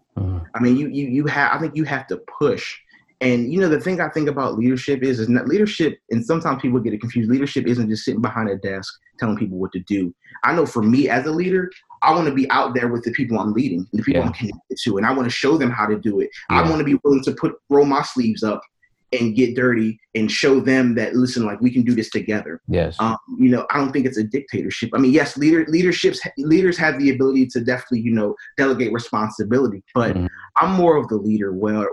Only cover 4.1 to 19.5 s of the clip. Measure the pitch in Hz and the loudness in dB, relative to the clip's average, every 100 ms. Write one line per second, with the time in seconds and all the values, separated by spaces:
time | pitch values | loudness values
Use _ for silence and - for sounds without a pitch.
4.1 | 156 147 139 127 107 123 127 - 139 131 | -2 -2 -2 -2 0 0 0 -2 -2 0
5.1 | 120 113 120 127 190 208 - 156 - _ | 0 2 0 2 2 0 0 -2 -2 _
6.1 | 117 - 165 165 135 135 123 110 104 113 | -4 0 -2 0 -2 0 0 -2 -4 -4
7.1 | 123 110 135 143 139 123 123 107 110 - | -2 0 0 0 -2 0 0 0 -2 -2
8.1 | 104 110 117 107 98 98 95 92 - _ | -2 -2 -2 -4 -4 -6 -8 -10 -18 _
9.1 | - 113 104 101 92 95 92 90 101 90 | -6 -4 -2 -4 -4 -6 -6 -4 -2 -2
10.1 | - _ - 120 165 151 120 107 127 143 | -8 _ -4 0 2 0 2 2 4 2
11.1 | 123 147 160 185 185 180 - _ - 143 | 0 0 -2 0 0 -2 -10 _ 0 2
12.1 | 175 156 135 127 131 127 120 120 120 117 | 2 2 0 0 0 0 -2 -2 -2 -4
13.1 | - 120 110 104 110 131 87 95 107 123 | -4 -2 -2 0 0 -2 -4 -4 -4 0
14.1 | - 85 90 107 - _ - 120 98 110 | 0 0 -4 -8 -8 _ -6 -2 0 0
15.1 | 135 120 - 135 156 127 117 107 107 110 | 0 -2 0 2 2 0 -2 -2 -2 -2
16.1 | 101 - - - 127 165 156 143 139 143 | -2 -4 -8 -2 0 2 0 0 0 2
17.1 | 139 135 - 160 - _ 143 143 139 147 | 2 0 -4 -6 -6 _ 4 4 2 -2
18.1 | 127 113 107 107 101 - _ _ _ _ | -2 -2 0 -2 -4 -8 _ _ _ _
19.1 | 127 117 107 120 | -2 0 2 2